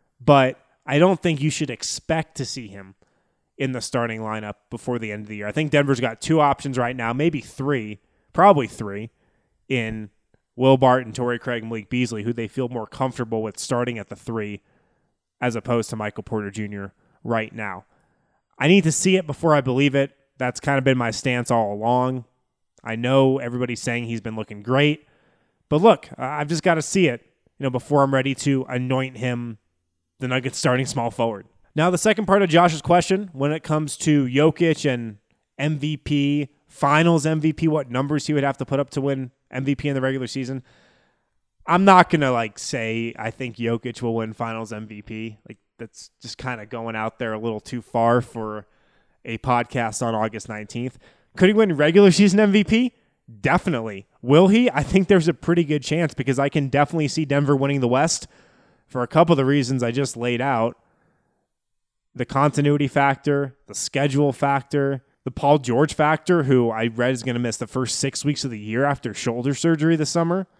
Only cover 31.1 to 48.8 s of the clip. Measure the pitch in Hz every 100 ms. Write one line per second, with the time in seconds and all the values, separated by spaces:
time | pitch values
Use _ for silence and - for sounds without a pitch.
31.1 | 113 117 104 - _ _ - 170 180 220
32.1 | 214 196 196 190 160 175 156 139 175 -
33.1 | 190 202 139 143 156 - 156 151 - -
34.1 | 147 127 131 156 - 170 156 147 123 117
35.1 | 104 _ _ _ - 143 151 147 151 -
36.1 | 147 143 147 139 _ _ - 139 151 170
37.1 | 165 147 160 156 - 165 156 131 123 143
38.1 | 151 - 151 139 135 127 139 139 - 139
39.1 | 135 127 _ _ 127 135 139 147 139 131
40.1 | 135 123 135 127 135 - _ _ _ _
41.1 | _ _ _ _ _ - 175 196 185 170
42.1 | 165 139 120 113 - - 135 113 113 117
43.1 | - 110 - 127 113 117 117 123 117 120
44.1 | 113 110 110 117 113 110 107 107 107 101
45.1 | 110 113 107 - 113 _ - 113 - -
46.1 | _ 120 - 131 120 104 120 113 113 110
47.1 | - 117 107 113 107 - 123 - 117 117
48.1 | 120 117 113 110 107 - _